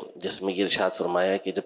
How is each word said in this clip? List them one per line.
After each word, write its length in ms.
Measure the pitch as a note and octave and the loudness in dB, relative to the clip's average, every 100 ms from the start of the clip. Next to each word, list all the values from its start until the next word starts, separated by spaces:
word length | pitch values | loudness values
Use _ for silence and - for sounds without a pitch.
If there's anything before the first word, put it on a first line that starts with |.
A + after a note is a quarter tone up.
| - - | -2 -8
جس 260 | F#2 - | -2 0
میں 120 | F#2+ | 0
یہ 100 | F#2 | 0
ارشاد 280 | F#2+ - F#2+ | 2 2 0
فرمایا 460 | - F2 F2+ F#2 G2 | 0 0 2 2 2
کہ 140 | - | 0
جب 100 | F#2+ | -4